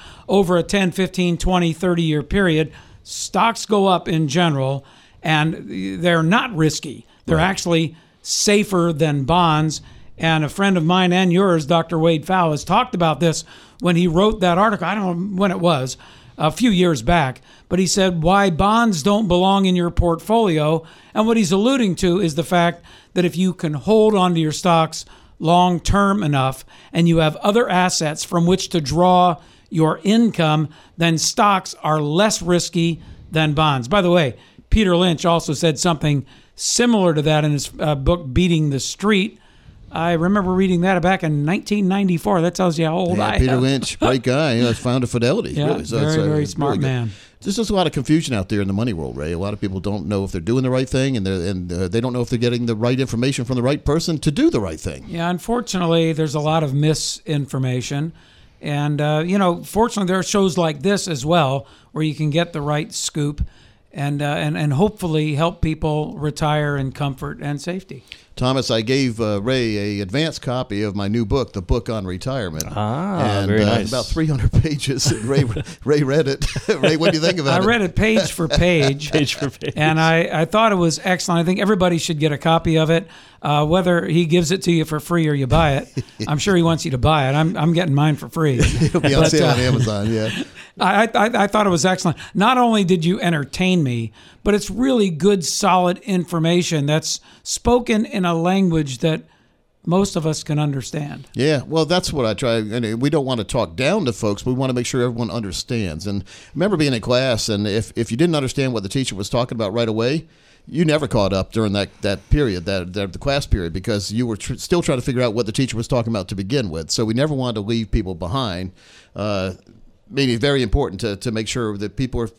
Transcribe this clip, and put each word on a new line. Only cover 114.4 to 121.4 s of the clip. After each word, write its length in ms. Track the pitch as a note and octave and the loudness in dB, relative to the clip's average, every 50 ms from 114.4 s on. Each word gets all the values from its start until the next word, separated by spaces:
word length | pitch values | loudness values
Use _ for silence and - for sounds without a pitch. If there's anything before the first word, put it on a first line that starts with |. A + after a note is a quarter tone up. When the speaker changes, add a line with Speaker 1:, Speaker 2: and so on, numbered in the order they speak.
| - - C3 | -8 -10 -10
Speaker 2:
still 260 | - - - F3+ F3 | -8 -4 -2 0 0
trying 160 | - - C#3+ B2 | 0 0 -2 -2
to 60 | - | -2
figure 180 | D3 A#2+ B2 | -4 -2 0
out 120 | B2 A#2+ G2+ | 0 0 0
what 120 | A#2 - | -2 -4
the 60 | G#2 | -2
teacher 240 | A2+ - C3+ A#2 - | -2 -2 -2 -2 -2
was 100 | A2 A#2 | -6 -4
talking 260 | - C#3 A#2+ A2 A#2 | -2 -2 -2 -2 -2
about 140 | A2+ G2+ F2+ | -4 -4 -6
to 80 | - G#2+ | -6 -6
begin 340 | F#2+ G2 F#2+ C3+ C#3+ A#2 F#2 | -6 -6 -4 -2 -2 -2 -4
with. 220 | D#2 E2 D#2+ - | -6 -8 -6 -4
So 140 | - - A2+ | -4 -2 -2
we 100 | G#2+ A2+ | 0 0
never 180 | B2 C#3+ D#3 | 0 0 0
wanted 220 | D3 C3 B2+ B2 A2 | 0 -2 -4 -4 -4
to 60 | A2 | -4
leave 320 | G2 G#2 A#2 A#2 A2 - | -4 -4 -2 -4 -2 -2
people 240 | - A2+ F#2+ F#2+ F#2 | -2 -2 -2 -2 -6
behind. 560 | E2 F2+ E2+ A2+ C3+ B2+ G#2+ F2 F2+ F#2 F2+ - - - - - - - _ - | -8 -6 -4 -4 -4 -4 -4 -4 -6 -8 -10 -12 -14 -20 -20 -20 -20 -20 _ -10
Uh, 380 | - G2+ G#2+ G2+ F#2+ F#2 F#2+ F#2+ - _ - - - - - - _ _ - | -8 -6 -4 -4 -2 -4 -4 -6 -10 _ -20 -20 -20 -20 -20 -20 _ _ -8
meaning 300 | - C#3 C#3 B2+ A#2 A2+ | -2 0 0 0 0 0
very 240 | A#2+ C#3+ C#3 C#3 | 0 0 2 0
important 380 | B2 G#2 - C#3+ C3+ F2 F#2 F#2+ | 0 0 0 0 -2 -2 -6 -6
to, 160 | B2 G#2+ G2+ | -6 -6 -6
to 160 | F#2+ - B2 | -6 -6 -6
make 160 | A2 A2 | -4 -4